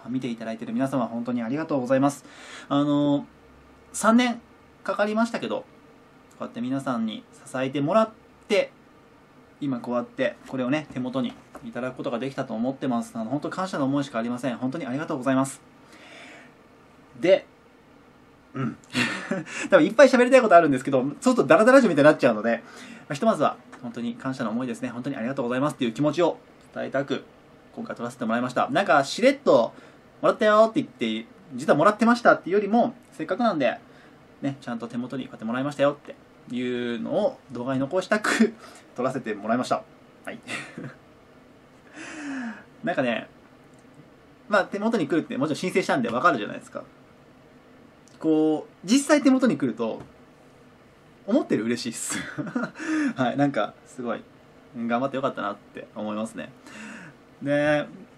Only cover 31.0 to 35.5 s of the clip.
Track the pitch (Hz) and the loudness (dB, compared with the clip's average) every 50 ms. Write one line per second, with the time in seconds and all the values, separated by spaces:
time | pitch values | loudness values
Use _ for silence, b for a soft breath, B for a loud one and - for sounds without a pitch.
31 | 120 113 110 110 113 - - - - - 135 120 147 - 147 143 165 208 208 - | -4 -4 -4 -6 -8 -12 -20 -20 -20 -14 -10 -4 0 2 2 4 4 4 4 4
32 | 226 233 240 233 - 185 - - - 165 185 208 202 196 214 240 196 - - - | 4 4 4 6 6 4 4 4 2 0 0 0 0 2 2 2 2 2 -2 -8
33 | - - - - 151 - - - 240 220 180 151 127 110 82 - - B B B | -18 -20 -12 -10 -6 -6 -2 0 0 0 2 2 0 0 0 -2 -10 B B B
34 | B B B B B - - - - 139 135 - - 131 117 113 120 113 - 120 | B B B B B -20 -14 -8 -6 -6 -6 -6 -10 -10 -10 -8 -10 -8 -8 -8
35 | 123 123 139 131 120 - - - 110 113 | -8 -6 -8 -10 -10 -10 -12 -10 -8 -6